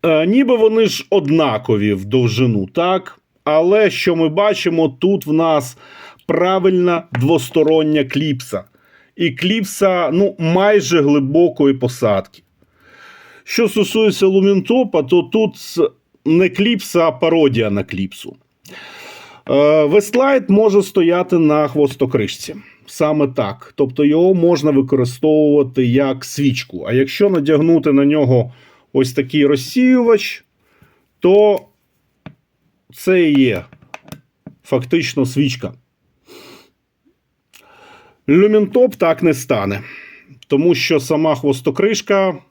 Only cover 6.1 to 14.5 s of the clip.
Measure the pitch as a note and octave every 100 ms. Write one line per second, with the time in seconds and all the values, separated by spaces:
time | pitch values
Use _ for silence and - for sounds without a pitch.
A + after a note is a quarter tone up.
6.1 | - - E3 F3+ F#3+ F#3 F#3 F3 E3+ -
7.1 | A#2+ C3 E3 - E3 D3+ D#3+ D#3 D3+ C3+
8.1 | C#3+ D#3 C3 - G2+ - _ _ _ _
9.1 | - E3+ B2 F#3 A3+ G3 - G3 F3+ D#3+
10.1 | E3+ G3+ - D#3+ F3 G3+ G#3 C3 E3 C#3+
11.1 | D3 C3+ D#3+ F3 - C#3 C3 B2+ - A#2
12.1 | G2 F#2+ - _ _ _ _ _ - -
13.1 | - - - - - A3 G#3+ G3 A3 G#3+
14.1 | F#3+ F#3+ F#3+ F#3+